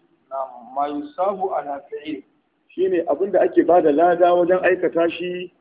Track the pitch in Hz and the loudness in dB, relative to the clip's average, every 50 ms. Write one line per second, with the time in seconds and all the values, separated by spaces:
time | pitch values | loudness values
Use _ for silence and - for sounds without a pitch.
0 | _ _ _ _ _ - 135 135 135 - 123 123 120 117 131 139 143 147 147 147 | _ _ _ _ _ -12 -8 -8 -8 -8 -10 -16 -18 -10 -6 -4 -4 -4 -4 -8
1 | 147 - - - 180 202 202 185 185 196 180 160 143 143 139 139 - - 147 147 | -10 -10 -4 -4 -2 -2 -2 -2 -4 -4 -4 -4 -4 -6 -8 -10 -10 -12 -14 -12
2 | - 151 151 - - _ _ _ _ _ _ _ _ _ - - 180 190 185 170 | -10 -10 -10 -12 -12 _ _ _ _ _ _ _ _ _ -6 -2 -2 0 0 0
3 | 170 170 143 147 185 202 185 175 165 180 - 175 156 - 175 180 160 156 143 143 | 0 -2 -2 -2 -2 0 2 2 2 2 2 2 4 6 6 4 6 4 4 4
4 | 175 180 175 165 180 175 175 175 175 170 185 185 180 175 185 175 180 156 - 165 | 4 2 4 4 4 4 4 4 2 2 2 2 2 0 0 0 -2 -2 0 0
5 | 165 170 160 - 175 180 180 180 180 175 _ _ | 0 0 -2 -4 -8 -8 -8 -8 -10 -12 _ _